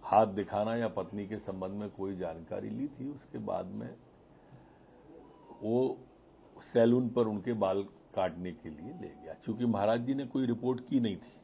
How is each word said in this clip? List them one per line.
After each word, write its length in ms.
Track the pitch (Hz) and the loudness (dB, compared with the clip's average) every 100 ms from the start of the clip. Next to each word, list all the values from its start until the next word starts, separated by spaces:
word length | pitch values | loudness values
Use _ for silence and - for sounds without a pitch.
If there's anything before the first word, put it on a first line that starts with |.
हाथ 240 | - 101 110 98 | 6 6 6 2
दिखाना 400 | 98 104 107 117 | -2 0 0 0
या 120 | 113 | -2
पत्नी 380 | 95 90 101 101 | -2 -6 -6 -6
के 100 | 107 | -8
संबंध 400 | - 95 92 101 | -8 -6 -6 -6
में 100 | 104 | -8
कोई 260 | 95 98 95 | -6 -6 -4
जानकारी 520 | 87 82 82 90 107 | -6 -8 -8 -8 -6
ली 180 | 110 147 | -6 -6
थी, 200 | - 131 | -6 -10
उसके 280 | 143 - - 104 | -10 -14 -10 -6
बाद 200 | 92 92 | -4 -6
में 160 | 101 117 - - - - - - - - - - - - - - - - - | -10 -10 -14 -20 -20 -20 -20 -20 -20 -20 -20 -20 -20 -20 -20 -20 -20 -20 -8
वो 340 | 104 117 131 - - - - - - - | 0 2 2 -2 -12 -20 -20 -20 -20 -20
सैलून 460 | - 120 117 123 127 | 0 6 8 8 4
पर 180 | 120 113 | 2 2
उनके 260 | 104 95 113 | 2 -2 2
बाल 260 | 95 98 101 - - - | 2 2 -2 -8 -8 -2
काटने 360 | 92 82 90 | 0 -2 -8
के 160 | 80 82 | -8 -12
लिए 240 | 76 78 - | -12 -12 -10
ले 120 | 73 - | -12 -12
गया। 100 | - - - | -14 -12 -6
चूंकि 200 | 110 120 | 0 2
महाराज 380 | 101 104 117 120 | 4 4 2 2
जी 60 | |
ने 120 | 135 135 | -2 -2
कोई 180 | 135 131 | -2 0
रिपोर्ट 400 | 117 123 123 - | 0 0 -2 0
की 100 | 139 | 2
नहीं 180 | 113 95 | 2 -2
थी। 220 | - - | -10 -20